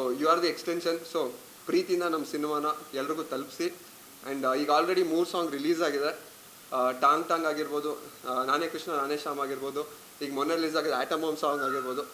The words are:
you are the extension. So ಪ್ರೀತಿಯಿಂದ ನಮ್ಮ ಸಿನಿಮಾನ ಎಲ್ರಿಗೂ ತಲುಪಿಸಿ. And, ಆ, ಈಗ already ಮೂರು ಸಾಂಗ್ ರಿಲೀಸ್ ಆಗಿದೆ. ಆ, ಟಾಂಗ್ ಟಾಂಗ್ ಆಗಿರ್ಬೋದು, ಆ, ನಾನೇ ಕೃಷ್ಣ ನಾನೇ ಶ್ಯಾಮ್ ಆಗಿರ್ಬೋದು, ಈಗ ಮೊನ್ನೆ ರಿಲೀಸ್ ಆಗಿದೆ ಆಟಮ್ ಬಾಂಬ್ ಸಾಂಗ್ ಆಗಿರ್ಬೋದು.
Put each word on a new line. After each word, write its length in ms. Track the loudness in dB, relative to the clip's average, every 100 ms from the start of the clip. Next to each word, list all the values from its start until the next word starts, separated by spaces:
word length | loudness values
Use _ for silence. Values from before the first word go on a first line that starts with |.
| 0
you 160 | 2 4
are 160 | 6
the 80 | 4 0
extension. 400 | -2 -2 0 -2 -2
So 160 | -2 -2 -4 -16 -14 2
ಪ್ರೀತಿಯಿಂದ 380 | 2 4 2
ನಮ್ಮ 220 | 2 0 -2
ಸಿನಿಮಾನ 400 | -2 0 2 0 -2 -4 -4
ಎಲ್ರಿಗೂ 260 | -2 -2
ತಲುಪಿಸಿ. 520 | -2 -4 -6 -4 -4 -4 -16 -18 -20 -12 -6
And, 140 | -2 2
ಆ, 100 | 2
ಈಗ 140 | 4
already 380 | 4 4 4 4
ಮೂರು 220 | 2 2
ಸಾಂಗ್ 220 | 0 0
ರಿಲೀಸ್ 300 | 0 0 2
ಆಗಿದೆ. 380 | 2 2 0 -2 -10 -18 -20 -18 -4
ಆ, 180 | 0 2
ಟಾಂಗ್ 360 | 4 6 6 4
ಟಾಂಗ್ 180 | 2 2
ಆಗಿರ್ಬೋದು, 500 | 0 -2 -2 -2 -4 -8 -10 -4
ಆ, 140 | 0
ನಾನೇ 240 | 2 2 0
ಕೃಷ್ಣ 240 | -4 -4
ನಾನೇ 260 | -2 0 -2
ಶ್ಯಾಮ್ 220 | -2 -4
ಆಗಿರ್ಬೋದು, 500 | -2 -4 -4 -4 -6 -10 -16 -8
ಈಗ 120 | -4
ಮೊನ್ನೆ 220 | 0 2 2
ರಿಲೀಸ್ 200 | 2 0
ಆಗಿದೆ 180 | 0
ಆಟಮ್ 280 | 0 0 0
ಬಾಂಬ್ 180 | 0 0
ಸಾಂಗ್ 240 | 0 0
ಆಗಿರ್ಬೋದು. 380 | 0 -2 -2 -4 -6